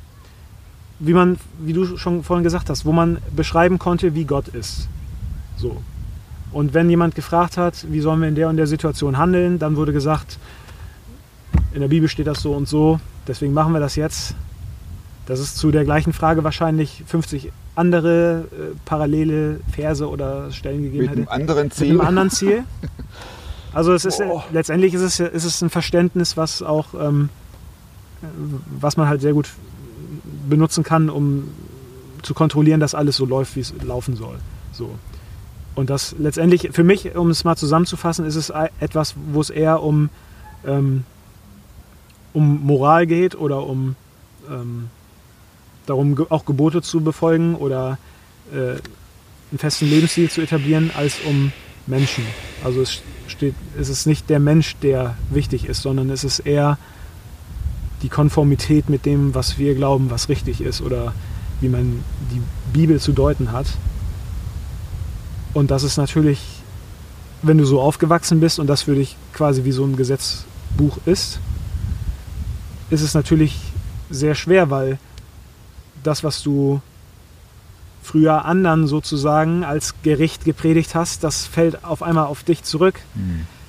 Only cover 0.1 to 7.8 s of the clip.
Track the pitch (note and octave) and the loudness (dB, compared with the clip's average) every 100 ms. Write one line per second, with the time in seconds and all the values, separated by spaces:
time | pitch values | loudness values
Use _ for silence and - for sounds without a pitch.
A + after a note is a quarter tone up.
0.1 | - - - - - - - - - D3+ | -20 -20 -20 -20 -20 -20 -20 -20 -4 2
1.1 | F3 F3+ F3+ - E3 D#3 E3 F3+ F3+ F3+ | 4 4 2 -6 -10 -4 -2 -2 -2 -2
2.1 | F3 D3 F3 E3+ F3 - C#3+ D3+ E3 E3+ | -2 0 0 2 0 -2 -2 2 2 2
3.1 | E3 - D3 D3+ E3 F3+ F#3 F3+ F3 F3+ | 0 -4 -4 0 4 4 4 0 0 0
4.1 | D#3 D3 C#3 - A#2+ G#2 - - - - | 0 -2 -2 -4 -10 -8 -8 -8 -8 -12
5.1 | - - - - - A#2+ - - - - | -10 -10 -10 -10 -6 -6 -6 -10 -12 -12
6.1 | - - - - D3 D3 D#3 E3+ E3+ E3+ | -12 -14 -14 -8 -2 2 4 4 4 2
7.1 | D#3 - E3+ F3 F3+ F3 - | -2 0 2 2 0 -2 -2